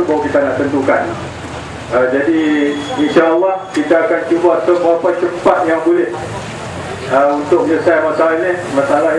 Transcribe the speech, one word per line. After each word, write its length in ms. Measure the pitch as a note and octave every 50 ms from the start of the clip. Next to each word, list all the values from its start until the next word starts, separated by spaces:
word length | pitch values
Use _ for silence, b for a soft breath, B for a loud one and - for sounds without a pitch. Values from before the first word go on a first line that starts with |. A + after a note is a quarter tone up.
tu 80 | - D#3
baru 160 | D3+ D3+ C#3+
kita 140 | C#3 C3 C#3+
nak 160 | C#3 C#3 -
tentukan. 460 | - C#3+ C#3 C#3 C3+ C3 - - - - - - - - - - - - - - - - - - - - -
Eh, 140 | - B2 B2+ B2+ C3
jadi 240 | C#3 C#3+ E3+ E3 D#3+ D#3 D3+ D3+ D3 C#3+ C#3+ C#3+ C#3+ C#3+ - C3 C3+ D3+
insya-Allah 640 | D3 - F3 E3 E3 D#3+ E3+ F#3 F#3+ F#3+ - - - -
kita 320 | E3 C#3+ D3+ E3+ E3 D#3 -
akan 120 | E3+ D#3+ - -
cuba 200 | E3+ E3 F3 F3 D#3+ - -
seberapa 440 | F3 F3+ F3 F3 E3+ E3+ E3+ F3 F3+
cepat 460 | F3 F3 F3 F3 - - - F#3+ - - E3 D#3+
yang 120 | D#3+ D#3+ D#3+
boleh, 240 | E3 F3 F3+ - - - - - - - - - - - - - - - - - - - - - -
eh, 180 | B2+ C3+ C#3 C#3+ D3
untuk 320 | D3 C#3+ - F#3 D#3+ E3 D3+
menyelesaikan 400 | D#3+ C#3+ - E3+ E3 D#3 D#3 D#3
masalah 240 | D3+ D#3+ E3 D#3+ D#3+ D#3+
ini, 120 | F3+ F#3 F3+ - - -
masalah 400 | C#3 G3 C#4 - - - D#3+ E3 D#3